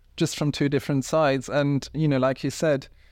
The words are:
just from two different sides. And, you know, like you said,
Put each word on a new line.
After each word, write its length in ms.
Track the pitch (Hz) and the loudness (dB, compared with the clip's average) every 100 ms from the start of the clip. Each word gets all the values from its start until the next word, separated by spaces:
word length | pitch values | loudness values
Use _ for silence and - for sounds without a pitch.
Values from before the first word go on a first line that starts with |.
| _ - | _ -4
just 200 | 165 - | -2 0
from 140 | 147 | -2
two 180 | - 185 | 0 0
different 340 | 143 - 143 - | 0 0 -2 0
sides. 440 | 160 151 135 123 | 2 2 0 -2
And, 380 | 135 143 139 - | -2 0 0 -2
you 140 | 160 156 | -2 0
know, 100 | 135 | 2
like 260 | 131 131 | 2 0
you 60 | 143 | -4
said, 360 | - 165 135 - - - | -2 0 0 -2 -20 -20